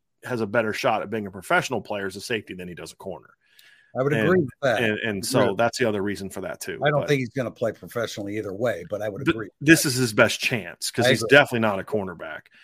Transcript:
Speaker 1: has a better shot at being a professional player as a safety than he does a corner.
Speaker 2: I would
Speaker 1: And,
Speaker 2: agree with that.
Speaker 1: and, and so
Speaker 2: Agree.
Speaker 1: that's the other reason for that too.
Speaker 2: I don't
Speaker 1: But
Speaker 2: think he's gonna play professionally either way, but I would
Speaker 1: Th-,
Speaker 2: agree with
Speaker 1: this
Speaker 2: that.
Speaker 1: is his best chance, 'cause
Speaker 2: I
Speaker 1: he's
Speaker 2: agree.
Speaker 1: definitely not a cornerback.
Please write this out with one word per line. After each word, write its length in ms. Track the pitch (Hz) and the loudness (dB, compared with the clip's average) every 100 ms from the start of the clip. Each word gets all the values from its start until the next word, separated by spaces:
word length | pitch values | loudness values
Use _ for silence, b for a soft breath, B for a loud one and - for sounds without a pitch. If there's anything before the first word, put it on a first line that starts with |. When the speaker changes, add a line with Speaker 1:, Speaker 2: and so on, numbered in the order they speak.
| _ _ | _ _
Speaker 1:
has 160 | - 123 | -6 -4
a 80 | 107 | 0
better 240 | 117 110 | 0 0
shot 300 | 101 135 107 | 0 0 0
at 80 | 85 | -2
being 180 | 113 101 | -6 -6
a 40 | |
professional 500 | 95 - 175 - 117 | -12 0 0 2 -6
player 240 | - 104 98 | -4 -6 -6
as 100 | 95 | -8
a 60 | |
safety 320 | - 113 - | -4 -4 -4
than 160 | 92 87 | -12 -12
he 60 | 80 | -12
does 180 | 85 | -14
a 20 | - | -12
corner. 360 | 98 82 - _ b b b b b 127 | -12 -12 -16 _ b b b b b -2
Speaker 2:
I 60 | |
would 100 | 135 | 0
Speaker 1:
And, 140 | 113 110 | 4 4
Speaker 2:
agree 120 | 185 | 4
with 100 | 139 - | 2 -2
that. 220 | 135 110 | 0 2
Speaker 1:
and, 160 | 113 107 | 2 0
and 260 | 113 98 - | -2 -4 0
so 180 | 127 | 4
Speaker 2:
Agree. 120 | 101 98 | 4 2
Speaker 1:
that's 240 | 117 - | 0 2
the 80 | 117 | 0
other 160 | 104 | 0
reason 260 | 101 95 95 | -4 -4 -8
for 120 | 98 | -10
that 180 | 90 - | -10 -10
too. 200 | - 82 143 | -10 -2 0
Speaker 2:
I 60 | |
don't 100 | 147 | 0
Speaker 1:
But 60 | - | 0
Speaker 2:
think 120 | 143 | -2
he's 100 | 120 | -2
gonna 200 | 135 113 | -6 -8
play 220 | - 113 | -4 -4
professionally 680 | 98 90 120 107 - 101 107 | -4 -10 -6 -6 -6 -8 -6
either 160 | 101 | -8
way, 320 | 95 120 90 90 | -4 -2 -4 -6
but 140 | 101 | -6
I 80 | 107 | -6
would 160 | 98 131 | -2 -2
Speaker 1:
Th-, 80 | |
Speaker 2:
agree 140 | 113 104 | -2 -8
with 200 | _ 143 | _ 6
Speaker 1:
this 160 | 160 | 6
Speaker 2:
that. 60 | 151 | 6
Speaker 1:
is 60 | 123 | 0
his 180 | 123 | 0
best 260 | 107 110 - | 4 4 4
chance, 520 | - 117 87 - - | -2 -4 -6 -10 -6
'cause 160 | - 123 | 2 2
Speaker 2:
I 40 | |
Speaker 1:
he's 120 | 127 | 2
Speaker 2:
agree. 120 | 113 139 | 6 6
Speaker 1:
definitely 260 | 135 120 | 6 2
not 180 | 110 98 | 0 0
a 40 | |
cornerback. 580 | 90 107 95 82 80 76 _ B | -4 -4 -6 -10 -12 -12 _ B